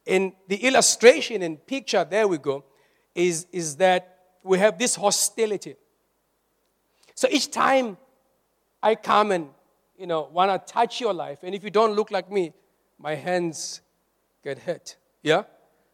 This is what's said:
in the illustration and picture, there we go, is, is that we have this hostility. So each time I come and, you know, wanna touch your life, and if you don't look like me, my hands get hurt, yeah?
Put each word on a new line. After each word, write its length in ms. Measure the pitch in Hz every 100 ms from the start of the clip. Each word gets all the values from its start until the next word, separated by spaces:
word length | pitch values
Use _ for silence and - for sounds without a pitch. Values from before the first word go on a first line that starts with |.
in 300 | - 190 190 - -
the 80 | 196
illustration 840 | 254 254 - - 233 302 - 214
and 220 | 170 151 -
picture, 380 | 269 - 202
there 240 | 151 196 208
we 80 | 160
go, 280 | 143 139 - _ _ _ _
is, 320 | 180 175 160 -
is 240 | 180 156 143
that 420 | 185 180 185 _ _ _
we 160 | 190 185
have 200 | 214 180
this 160 | 240
hostility. 840 | - 202 - - - 220 190 160 - _ _ _ _ _ _ _ _ _ _ _ _ _
So 120 | - 262
each 200 | 285 -
time 460 | - 254 269 240 180 _ _ _ _ _ _ _ _
I 120 | 214
come 380 | 220 - 208 214
and, 160 | 180 143 - _ _ _ _
you 80 | 180
know, 220 | 160 139
wanna 280 | 170 196 185
touch 420 | - - 233 -
your 140 | 233
life, 260 | 175 139 143
and 120 | 180
if 100 | 196
you 60 | 196
don't 240 | 196 226
look 160 | 208 214
like 200 | 196 180
me, 220 | 202 165 - _ _ _ _
my 160 | 147
hands 680 | 147 151 180 170 151 - - _ _ _ _ _ _
get 140 | 139 131
hurt, 380 | - 147 - - _ _
yeah? 200 | 151 165 - _ _ _ _